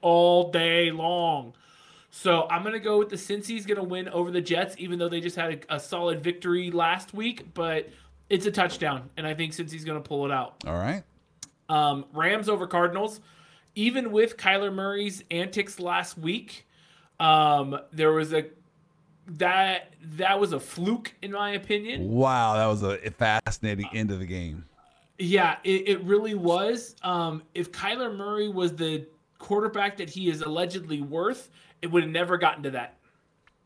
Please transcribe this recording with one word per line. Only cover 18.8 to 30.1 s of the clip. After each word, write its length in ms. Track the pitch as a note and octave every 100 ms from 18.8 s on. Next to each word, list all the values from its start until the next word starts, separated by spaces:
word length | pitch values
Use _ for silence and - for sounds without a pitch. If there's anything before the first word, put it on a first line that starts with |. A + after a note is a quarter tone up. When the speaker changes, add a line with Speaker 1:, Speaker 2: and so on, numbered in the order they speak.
| _ _ _ _ -
Speaker 1:
that, 680 | D#3 F3+ F#3+ F#3+ F3+ - -
that 360 | D#3+ D#3 F#3 G3
was 140 | G3
a 80 | C#3+
fluke, 540 | - - F3+ A#3 - -
in 100 | G3
my 200 | G3+ G#3
opinion. 580 | G3+ G3 G#3 G#3+ B3+ F#2
Speaker 2:
Wow, 440 | A#2 C3 B2+ A2+ A2
that 100 | A2
was 160 | G#2+
a 160 | G2+ G2 F2
fascinating 760 | - A2+ G#2+ - - G#2+ G2 G#2
end 180 | A2 G#2+
of 80 | F#2+
the 80 | F#2
game. 400 | F#2 E2+ D#2 D#2 _ _ _ _ -
Speaker 1:
Yeah, 380 | F3 F#3+ E3+ -
it, 240 | F3+ F#3+ G3
it 160 | F#3
really 300 | F3 G3+ A3
was. 640 | G#3 E3+ F3 G3+ A#3+ - -
Um, 400 | F#3 F3 E3 D#3 -
if 180 | F3 F3
Kyler 420 | - G3 A#3+ A#3+
Murray 340 | G3+ G3+ G#3 G#3
was 260 | F#3 F3 D#3
the 300 | D#3+ D#3 - _ _ _
quarterback 580 | - G3+ G#3+ G#3 G3+ G3+
that 120 | E3+